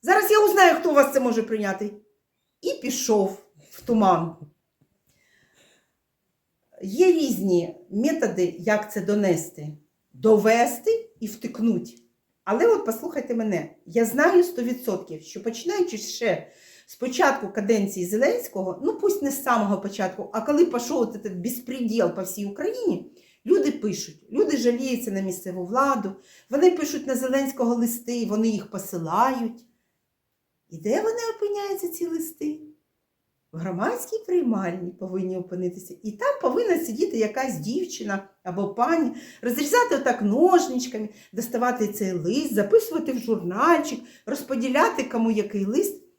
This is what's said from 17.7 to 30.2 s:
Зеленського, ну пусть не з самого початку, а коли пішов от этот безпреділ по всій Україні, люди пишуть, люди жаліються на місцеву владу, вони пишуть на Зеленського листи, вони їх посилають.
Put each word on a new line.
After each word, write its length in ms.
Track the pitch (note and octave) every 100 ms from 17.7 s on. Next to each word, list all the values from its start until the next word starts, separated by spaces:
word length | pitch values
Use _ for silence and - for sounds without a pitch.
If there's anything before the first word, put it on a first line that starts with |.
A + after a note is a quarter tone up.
| A3 G3 F#3+ F3
Зеленського, 720 | G#3 C#4+ A#4+ - G3 F#3 -
ну 140 | D4+ G#4+
пусть 240 | G4 -
не 80 | C#4
з 120 | C4
самого 380 | C4+ A#3 G3+ G3
початку, 500 | G3 - F#3+ - G3
а 80 | A3+
коли 240 | A3+ D4
пішов 360 | F4 A#3+ - C4+
от 160 | A3+ G#3
этот 260 | G#3+ F3+
безпреділ 680 | G3+ - - B3+ A3+ A3+ E3+
по 140 | G3
всій 240 | F#3 - G3+
Україні, 680 | G3+ G4 B4 G#4+ - - - _ _ -
люди 240 | G4+ D4
пишуть, 520 | - G#3+ F3 - - _
люди 240 | D4 G#4 C#4+
жаліються 540 | A#3+ A#3+ C4 A#3+ -
на 100 | G3
місцеву 460 | F#3+ F3+ F#3+ F3+ F3+
владу, 460 | B3 C#4 B3 F#3+ F#3+ _ - _
вони 200 | C4+ F4+
пишуть 360 | D#4+ D4 C4+ C4
на 100 | B3
Зеленського 580 | C4 C4+ C4+ - A#3
листи, 520 | A#3+ A#3 - - A#3+ G3+
вони 220 | G#3+ A3+
їх 220 | G#3 -
посилають. 920 | F#3+ - F3 D#3+ F#3 C4 B3 A3+ - _ _ _ _ _ _